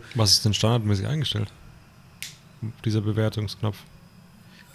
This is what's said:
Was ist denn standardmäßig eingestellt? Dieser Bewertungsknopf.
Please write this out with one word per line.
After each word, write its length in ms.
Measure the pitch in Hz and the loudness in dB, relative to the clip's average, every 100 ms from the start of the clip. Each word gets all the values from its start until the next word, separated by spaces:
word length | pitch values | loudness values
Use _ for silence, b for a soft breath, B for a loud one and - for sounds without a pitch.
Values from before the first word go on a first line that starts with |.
| B 120 | B 2
Was 160 | 104 | 4
ist 140 | - 107 | 4 2
denn 80 | |
standardmäßig 520 | 95 110 120 107 101 104 | 2 2 2 2 0 0
eingestellt? 420 | 156 139 107 104 - - - - - - - - - - - 110 - 110 | -2 -2 -2 -4 -8 -20 -20 -20 -20 -20 -16 -16 -16 -20 -10 -10 -6 -2
Dieser 160 | 107 | 0
Bewertungsknopf. 760 | 104 107 110 107 104 - 104 101 - - - - - - B B - | 0 0 0 -2 -6 -4 -4 -6 -12 -20 -20 -20 -20 -20 B B -20